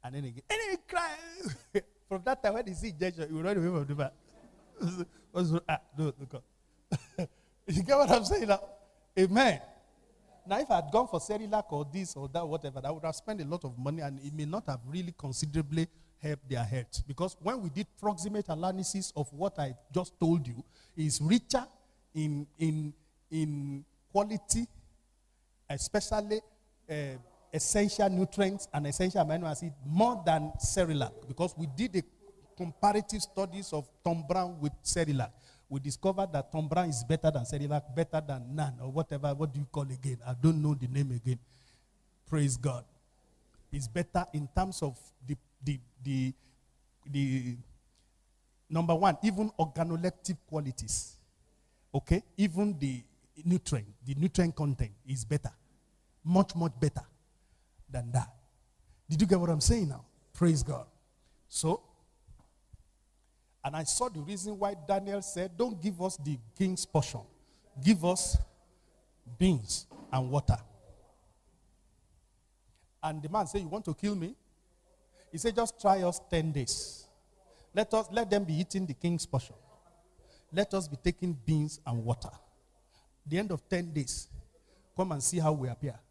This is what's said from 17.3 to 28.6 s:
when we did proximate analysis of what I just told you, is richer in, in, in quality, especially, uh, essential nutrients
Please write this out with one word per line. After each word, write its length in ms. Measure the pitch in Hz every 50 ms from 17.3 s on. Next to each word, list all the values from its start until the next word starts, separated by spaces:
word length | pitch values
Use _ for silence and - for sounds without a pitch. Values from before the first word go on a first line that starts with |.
| - _
when 220 | 151 190 247 262
we 80 | 202 165
did 180 | 135 185 214 - _
proximate 520 | - - 208 202 165 170 208 202 214 202 -
analysis 640 | 165 156 175 185 190 190 185 - - 196 190 - -
of 160 | 151 147 -
what 260 | - 139 175 196 -
I 160 | - 147 135 127 - - _ -
just 260 | 180 180 - _ _
told 260 | 170 165 170 170 139
you, 160 | 120 120 117 - _ _ - - _ _
is 240 | - 156 151 127 -
richer 440 | 147 156 214 247 - _ - 247 247 - - _ _ _ _ _ _ _ _
in, 320 | 156 156 151 147 143 147 - _ _
in, 340 | 160 160 156 156 151 151 147 _ _ _ _ _ _ _
in 540 | 156 160 156 156 147 143 139 143 139 139 147 _ _ _ _ _
quality, 560 | - 202 208 208 214 208 - - - 226 240 - - - - - _ _ _ _ _ _ _ _ _ _ _ _ _ _ _ _
especially, 720 | 143 139 - - - 208 196 - 220 214 214 208 214 220 - - _ _ _ _ _ _ _ -
uh, 260 | 156 151 143 139 131 127 123 - _ _ _ _ -
essential 560 | 156 - - - 208 202 208 - - 208 196
nutrients 580 | 185 180 190 185 - 202 202 190 202 196